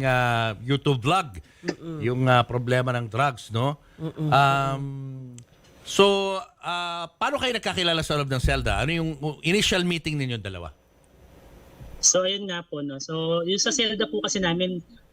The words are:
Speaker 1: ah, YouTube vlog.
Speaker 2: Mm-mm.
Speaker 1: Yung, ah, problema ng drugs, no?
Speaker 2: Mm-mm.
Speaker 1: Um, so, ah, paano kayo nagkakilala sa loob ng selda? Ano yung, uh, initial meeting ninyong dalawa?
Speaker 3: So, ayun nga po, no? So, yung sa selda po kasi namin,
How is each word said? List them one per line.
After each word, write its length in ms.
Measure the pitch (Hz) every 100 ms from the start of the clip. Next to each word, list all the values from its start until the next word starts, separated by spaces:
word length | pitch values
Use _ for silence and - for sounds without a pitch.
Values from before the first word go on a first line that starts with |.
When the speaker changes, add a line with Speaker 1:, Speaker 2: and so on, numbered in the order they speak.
Speaker 1:
ah, 520 | 135 127 123 117 113 101
YouTube 400 | 120 139 151 135
vlog. 360 | 113 185 160 95 - -
Speaker 2:
Mm-mm. 380 | 175 165 160 160
Speaker 1:
Yung, 200 | 131 127 131
ah, 160 | 123
problema 480 | 117 123 120 127 123
ng 160 | 123 117
drugs, 440 | 110 143 123 -
no? 240 | 110 131 147 _ -
Speaker 2:
Mm-mm. 360 | 160 - 151
Speaker 1:
Um, 520 | 139 139 139 139 135 139 139 135 131 127 123 - _ - -
so, 240 | - - 202 196 196 190 - _
ah, 520 | 151 175 175 170 165
paano 260 | - 233 285
kayo 140 | 254
nagkakilala 480 | 226 202 180 170 165
sa 140 | 156 151
loob 120 | 143
ng 140 | 131
selda? 380 | 131 135 113 101
Ano 100 | 127
yung, 200 | 165 160 147
uh, 200 | 151 143
initial 420 | 156 196 - 196
meeting 320 | 180 170 160 151
ninyong 260 | 131 117
dalawa? 300 | 98 92 82 - _ _ _ - - - - - - - - -
Speaker 3:
So, 260 | - 180 185
ayun 240 | 196 202
nga 140 | 175
po, 180 | 170 151
no? 160 | 143 135
So, 160 | 135 160 165 170
yung 180 | 170 196
sa 80 | 240
selda 400 | 214 226 214 214
po 140 | 208
kasi 160 | 208 208
namin, 420 | 180 175 185 180 - - -